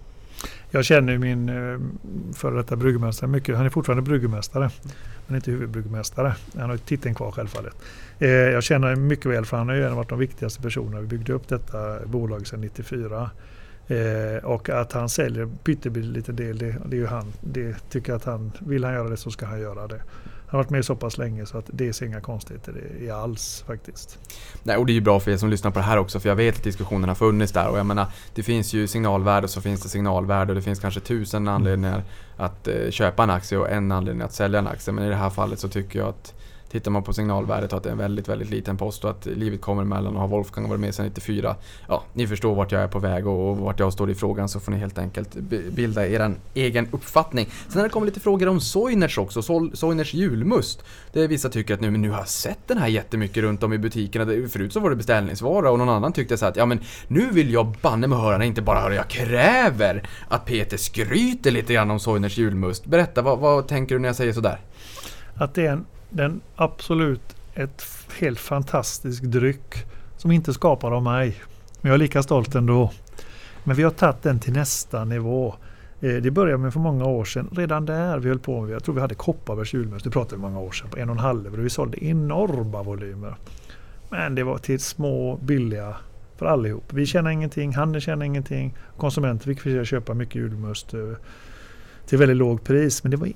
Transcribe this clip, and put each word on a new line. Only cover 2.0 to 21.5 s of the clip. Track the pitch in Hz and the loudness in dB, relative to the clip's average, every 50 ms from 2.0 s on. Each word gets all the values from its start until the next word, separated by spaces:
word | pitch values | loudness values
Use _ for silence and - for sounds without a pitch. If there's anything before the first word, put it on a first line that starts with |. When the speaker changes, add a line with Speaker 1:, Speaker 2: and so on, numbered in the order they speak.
| - - - - - - - | -10 -10 -8 -8 -8 -8 -8
Speaker 1:
före | - - 131 123 | -4 -4 -2 0
detta | 120 117 - 120 | -2 -2 -2 0
bryggmästare | 117 127 131 123 120 120 113 110 - 127 131 | 2 2 4 4 4 2 0 -2 -2 0 0
mycket. | 139 139 135 - 117 | 0 0 0 0 2
Han | 120 131 | 2 2
är | 131 | 2
fortfarande | - 160 - - 123 127 | 2 0 2 2 2 2
bryggmästare, | 131 143 147 131 120 113 110 104 101 - - 135 135 123 - - - 139 - - - - - - - | 2 2 2 2 2 0 0 -2 -4 -4 0 0 0 0 -2 -6 -12 -14 -12 -12 -12 -12 -12 -12 -8
men | - 135 | -6 -4
inte | 131 - 131 | -4 -2 -2
huvudbryggmästare. | 123 127 120 113 110 113 107 107 110 107 107 - - 123 131 139 101 - - - - 147 | -4 -4 -4 -4 -6 -6 -6 -6 -6 -6 -6 -6 -2 -2 0 0 -2 -4 -6 -10 -8 -6
Han | 123 | -6
har | 123 | -4
ju | 123 120 | -6 -6
titeln | - - 147 135 - 120 110 | -4 -4 -4 -2 -2 -4 -4
kvar | - 110 104 | -4 -6 -6
självfallet. | - 131 113 101 - 113 107 113 - - - - - - - - - - | -6 -6 -6 -6 -6 -8 -10 -10 -12 -14 -16 -16 -16 -16 -18 -16 -2 2
Eh, | - 127 | 4 6
jag | 131 127 127 131 123 120 | 8 8 6 6 4 4
känner | 117 - 156 135 131 127 131 | 4 4 4 4 4 4 2
mycket | 131 139 143 147 - - | 2 2 2 2 2 0
väl, | 131 123 117 110 | 0 0 0 0
för | - 127 | 0 -2
han | 117 117 123 | 0 0 0
har | 131 | 2
ju | 139 135 | 2 2
en | 123 | 2
av | 123 | 0
varit | 120 117 - | -2 -4 -4
de | 123 120 | -2 -2
viktigaste | 135 131 - - 135 110 - - | -2 -2 -2 -6 -6 -6 -6 -4
personerna. | 127 117 117 131 117 107 107 107 | -4 -4 -2 -4 -4 -4 -6 -6
Vi | 107 | -6
byggde | 110 120 117 113 127 | -6 -6 -4 -2 -2
upp | 131 131 - - | -2 -4 -2 -4
detta | 131 117 - - - 107 107 107 107 107 117 | -4 -4 -4 -4 -6 -4 -6 -6 -6 -6 -6
bolag | 113 120 120 117 110 107 104 101 | -4 -2 -2 -2 -2 -4 -6 -8
sedan | - 113 110 | -8 -8 -8
nittiofyra. | 110 104 - - 110 - 127 123 113 107 107 113 123 110 - - - - - - - - - - - - | -8 -8 -8 -10 -8 -8 -6 -6 -6 -6 -6 -6 -6 -8 -8 -12 -16 -18 -18 -18 -18 -18 -18 -12 -6 -2
Eh, | 127 113 113 113 110 110 110 107 110 113 - | 0 0 2 0 0 0 -2 -2 -4 -4 -2
och | 127 120 110 - - | -2 -2 -2 -2 -2
att | 131 120 120 - | -2 0 -2 -2
han | - 123 120 117 | -2 -4 -2 -2
säljer | - - 143 120 117 113 113 113 117 - - | 0 0 0 0 -2 -4 -6 -6 -8 -4 -2
pyttelite | 160 151 - - 123 113 117 110 117 120 117 113 - | -2 0 0 -2 -4 -4 -4 -4 -4 -6 -6 -6 -6
del, | 120 120 117 113 110 113 | -6 -6 -6 -6 -4 -4
det, | 120 113 113 - - | -4 -4 -4 -6 -6
det | 135 131 | -4 -2
är | 123 | -2
ju | 117 | -2
han. | 110 120 117 104 104 101 - | -2 -4 -6 -6 -8 -10 -8
Det | - 160 131 127 120 113 110 - - - | -8 -6 -6 -4 -4 -4 -6 -8 -8 -6
tycker | - 127 - 135 | -6 -4 -2 -2
jag | 120 | -4
att | 110 - | -4 -4
han, | 131 117 110 110 107 - - | -4 -6 -4 -6 -8 -8 -8
vill | - 151 139 131 123 | -4 -2 -2 0 0
han | 127 127 | 0 -2
göra | 123 117 117 | -2 -2 -4
det | 113 | -4
så | - - 117 | -6 -6 -8
ska | 113 - 110 | -10 -8 -8
han | 104 110 107 | -8 -6 -6
göra | 107 104 98 101 107 | -8 -8 -8 -8 -10
det. | 110 110 110 - - - - - - - - - | -10 -8 -8 -8 -10 -10 -12 -14 -14 -14 -14 -6
Han | - - 135 | 0 0 0
har | 131 | 2
varit | 139 | 2
med | 143 135 - | 2 2 2
så | - 131 | 0 0
pass | 113 120 113 - - | -2 -4 -4 -4 -4
länge | 123 113 110 107 104 | -4 -4 -4 -6 -8
så | - | -8